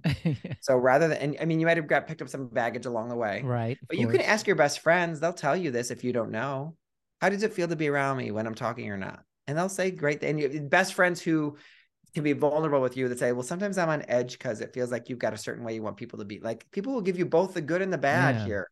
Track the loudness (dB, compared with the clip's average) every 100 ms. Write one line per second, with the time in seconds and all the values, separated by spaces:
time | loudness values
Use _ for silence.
0 | -2 0 0 -2 -6 -6 2 4 6 6
1 | 4 2 -2 -2 0 2 4 2 2 0
2 | 0 -10 -10 -10 -4 -2 0 -2 -4 -4
3 | -4 -2 -2 -2 -2 0 -2 -4 -4 0
4 | 2 2 2 0 2 4 4 4 2 4
5 | 2 -2 -4 0 0 0 0 -2 -4 -4
6 | -2 -2 -2 -4 -4 -4 -8 -12 _ _
7 | _ -2 0 0 -2 -2 -2 0 0 0
8 | 0 0 -2 -4 -4 -4 -4 -4 -8 -6
9 | -8 -12 _ _ -6 -2 -2 -2 -2 0
10 | -2 0 0 0 -2 -2 2 2 4 4
11 | 2 2 0 2 0 -6 -20 -20 _ _
12 | _ -2 0 2 2 2 2 2 2 0
13 | -2 0 0 0 -2 -4 -2 0 0 0
14 | 0 0 0 -6 -6 -6 -6 -4 -2 -4
15 | -6 -4 -2 -4 -8 -8 -6 -6 -6 -8
16 | -12 -12 -12 -8 -6 -8 -8 -8 -4 -2
17 | -2 0 2 4 2 -2 -2 -2 0 0
18 | 2 4 4 2 0 -4 -6